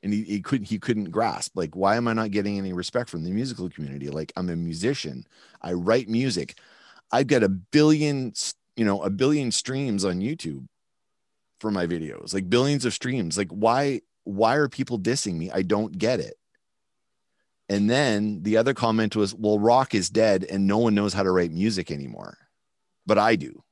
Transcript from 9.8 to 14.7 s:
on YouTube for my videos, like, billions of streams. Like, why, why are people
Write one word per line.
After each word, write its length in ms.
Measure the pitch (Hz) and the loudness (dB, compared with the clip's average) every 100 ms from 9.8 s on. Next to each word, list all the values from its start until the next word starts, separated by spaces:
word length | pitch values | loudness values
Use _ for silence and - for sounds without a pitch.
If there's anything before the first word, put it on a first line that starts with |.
| 139 101 | -2 0
on 160 | 95 90 | 0 -2
YouTube 460 | 107 160 - 69 65 _ _ _ _ _ _ _ _ _ | -4 -4 -8 -10 -14 _ _ _ _ _ _ _ _ _
for 100 | 113 | -4
my 160 | 101 85 | -2 -2
videos, 480 | 85 78 50 - | -4 -6 -12 -8
like, 160 | 98 92 | -6 2
billions 340 | 117 135 143 | 2 4 0
of 100 | 120 - | -2 -4
streams. 420 | 127 131 87 85 | -4 -2 -2 -2
Like, 120 | 95 | -4
why, 500 | 90 110 123 143 127 _ _ | 0 2 2 0 -2 _ _
why 320 | - 98 110 139 | -8 0 2 4
are 120 | |
people 300 | 147 | 0